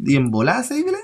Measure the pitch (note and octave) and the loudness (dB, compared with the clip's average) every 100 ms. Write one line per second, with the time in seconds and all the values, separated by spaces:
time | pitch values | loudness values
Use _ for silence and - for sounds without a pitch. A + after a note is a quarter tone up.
0 | - C#3 B2 A2 C3 A#3 A#3+ D4 F#4 G4 | 0 2 2 0 0 0 -2 -2 -2 -4